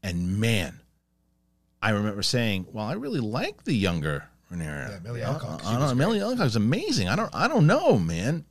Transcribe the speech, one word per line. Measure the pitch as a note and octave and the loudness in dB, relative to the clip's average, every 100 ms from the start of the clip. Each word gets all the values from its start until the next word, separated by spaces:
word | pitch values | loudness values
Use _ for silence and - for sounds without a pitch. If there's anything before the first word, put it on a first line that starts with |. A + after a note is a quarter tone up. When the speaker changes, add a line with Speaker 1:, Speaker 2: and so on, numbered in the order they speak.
Speaker 1:
And | G2 F2 F2+ G2 | -4 -4 -2 0
man, | A2+ A2+ E2 - _ _ _ _ _ _ _ _ _ _ | 2 2 0 -8 _ _ _ _ _ _ _ _ _ _
I | G2+ | 0
remember | G#2 G#2 G2+ | 2 0 -2
saying, | F#2+ B2 A2+ G2 F2 | 0 0 0 -2 -4
"Well, | G#2+ G#2+ | -8 -6
I | |
really | F3+ C#4+ G#3 | -6 -4 -4
like | A2 A#2+ C#4+ - | -2 -2 -4 -8
the | - | -2
younger | C3+ F#2+ E2+ D2+ C#2+ - _ _ | 2 2 0 -2 -4 -8 _ _
Rhaenyra." | F2 D#2 D2 C2 | -8 -8 -6 -8
Speaker 2:
Yeah, | - | -10
Millie | F2 A#2+ | -10 -8
Speaker 1:
Yeah, | - | -6
Speaker 2:
Alcock, | D#3 - D#2 | -6 -6 -8
she | F#2 | -2
Speaker 1:
I | |
don't | A#2 | 0
Speaker 2:
was | C#3+ | 2
Speaker 1:
know, | B2+ | 2
Millie | D#3+ A3 | 2 2
Speaker 2:
great. | G3+ | -2
Speaker 1:
Alcock's | B3 D#3+ A2 | 0 0 2
amazing. | G#2+ E3+ G4+ A#3+ F2+ | 2 0 0 0 0
I | C3+ | 0
don't, | A3+ | -2
I | - G3 | 0 0
don't | D4+ D3+ | 6 6
know, | B3+ E4 D3+ | 6 4 4
man. | E2 E2 G#2 E3 - | 2 0 -2 -2 -6